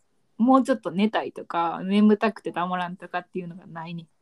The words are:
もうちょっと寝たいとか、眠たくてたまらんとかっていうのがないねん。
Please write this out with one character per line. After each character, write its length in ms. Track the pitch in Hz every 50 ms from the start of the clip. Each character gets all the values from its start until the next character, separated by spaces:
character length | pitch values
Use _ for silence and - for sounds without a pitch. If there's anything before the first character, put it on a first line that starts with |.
| _ _ _ _ _ _ _ -
も 180 | 220 262 262
う 60 | 269
ち 100 | 233 -
ょ 20 | 254
っ 60 | 220
と 80 | - 175
寝 180 | 160 190 214 214
た 140 | 208 170
い 100 | 143 -
と 140 | - - -
か、 340 | - - 170 170 170 165 165
眠 360 | 175 190 202 208 214 214 214 208
た 120 | 226 214
く 120 | 208 -
て 100 | - 165
た 140 | - 214 185
ま 100 | 180 180
ら 120 | 180 180 175
ん 60 | 185
と 120 | - 180 175
か 120 | - 180
っ 80 | 180 _
て 100 | - 185
い 60 | 180
う 40 | 170
の 80 | 170
が 100 | 185 151
な 220 | 147 160 165 160 175
い 60 | 170
ね 80 | 170
ん。 60 | 165 - _ _